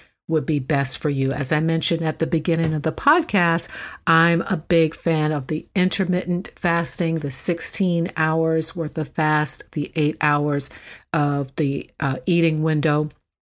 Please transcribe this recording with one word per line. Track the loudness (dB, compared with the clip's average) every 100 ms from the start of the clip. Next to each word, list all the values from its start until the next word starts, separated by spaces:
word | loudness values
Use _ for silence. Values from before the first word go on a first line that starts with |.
| -16 _ -2
would | -2 0
be | -2
best | 0 0 0 -2
for | -2
you. | 0 0
As | 0 0
I | 0
mentioned | 2 0 0 0
at | -2 -2
the | 0
beginning | 0 0 0 0
of | 0
the | -2
podcast, | 0 2 2 2 2 2 0 -2 -8 -16 -6 2
I'm | 4 4 2
a | 0 -4
big | 2 2 2
fan | 0 -2 0 0
of | -2 -4
the | -6 -4
intermittent | 0 0 0 0 -2 -2 -4 -4
fasting, | -4 -2 0 0 -2 -2 -2
the | -2
sixteen | -2 0 0 -2 0 0 0 -2 -2
hours | 0 0 2 0 0 -4
worth | -6 -6
of | -6
fast, | -2 2 2 0 -2 -6
the | -8 -4 -2
eight | -2 0
hours | 0 0 0 -2 -4 -8 -18 -20 -6
of | 0 0 0 -2 -2
the, | -2 -2 -6 -4
uh, | -4 -2 0
eating | 2 2 2
window. | 0 2 2 0 -2 -6 _ _ _